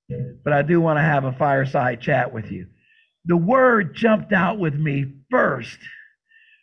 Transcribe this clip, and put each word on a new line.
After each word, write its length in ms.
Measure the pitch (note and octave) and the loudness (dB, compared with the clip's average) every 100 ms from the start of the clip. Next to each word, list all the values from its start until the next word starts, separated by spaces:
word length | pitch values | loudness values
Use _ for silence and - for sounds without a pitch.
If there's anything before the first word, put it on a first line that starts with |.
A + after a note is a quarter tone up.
| - C3 C3 - | -12 -8 -10 -8
But 100 | C#3+ | -2
I 80 | C#3+ | 0
do 200 | D3 E3+ | 2 2
wanna 200 | D#3+ D3+ | 2 2
have 220 | D#3 C#3+ | 2 0
a 80 | C3 | -2
fireside 680 | B2+ C#3+ C#3 C3+ C#3+ B2 A#2+ | 0 0 0 0 0 -2 -2
chat 320 | D#3 C3 B2 | -2 0 -2
with 180 | A2+ G2+ | -6 -10
you. 160 | F#2+ F#2 _ _ _ _ _ E3 | -12 -14 _ _ _ _ _ 0
The 100 | F3 | 2
word 580 | F3 C4 B3+ A3 E3 - | 4 4 4 4 0 0
jumped 380 | A3+ G#3+ - | 2 2 0
out 260 | G3 F#3+ G#3+ | 0 0 0
with 160 | D#3+ C#3+ | -2 -2
me 300 | D#3 C#3 C#3 - - | -2 -2 -4 -10 -4
first 480 | B3 G3+ B2+ A2+ - - - - _ _ - _ _ | 0 0 -2 -8 -18 -20 -20 -20 _ _ -20 _ _